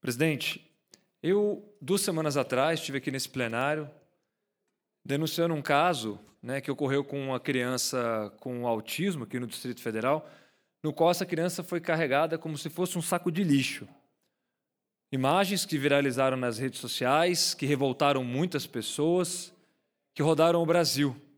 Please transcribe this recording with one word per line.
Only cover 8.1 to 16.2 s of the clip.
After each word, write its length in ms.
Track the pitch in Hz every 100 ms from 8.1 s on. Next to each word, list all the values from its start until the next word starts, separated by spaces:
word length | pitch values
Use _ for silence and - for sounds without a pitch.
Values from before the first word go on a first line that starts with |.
| 113 104 -
com 300 | 127 123 120
autismo 560 | 113 107 - 190 160
aqui 160 | 113 127
no 80 | 120
Distrito 320 | - 123 120
Federal, 500 | 117 110 120 156 151 - _ _ _ _
no 120 | 151
qual 180 | 147 165
essa 160 | 170 180
criança 380 | 160 175 180
foi 160 | 170 175
carregada 580 | 165 160 156 135 156 160
como 180 | 160 151
se 140 | 156
fosse 260 | - 180 180
um 60 |
saco 300 | 165 175 175
de 100 | 160
lixo. 460 | 185 139 127 - - - _ _ _ _ _ _ _ _ _ _ _
Imagens 540 | 135 131 175 196 196
que 120 | - 151
viralizaram 600 | 139 139 139 123